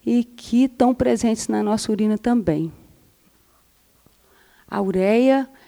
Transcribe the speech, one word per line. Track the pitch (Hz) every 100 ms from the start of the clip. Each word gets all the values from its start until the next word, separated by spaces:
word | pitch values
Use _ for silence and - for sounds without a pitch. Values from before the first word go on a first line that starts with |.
e | 233 240
que | 240 - - 240 262
tão | - 247
presentes | 254 247 233 233 233 -
na | 214
nossa | 208 220 -
urina | 214 214 214
também. | 240 240 175 151 165 - - - _ _ _ _ _ _ _ _ _ _ _ _ _ _ _ _ _
A | 202
ureia | 196 185 190 226 262 269 262 -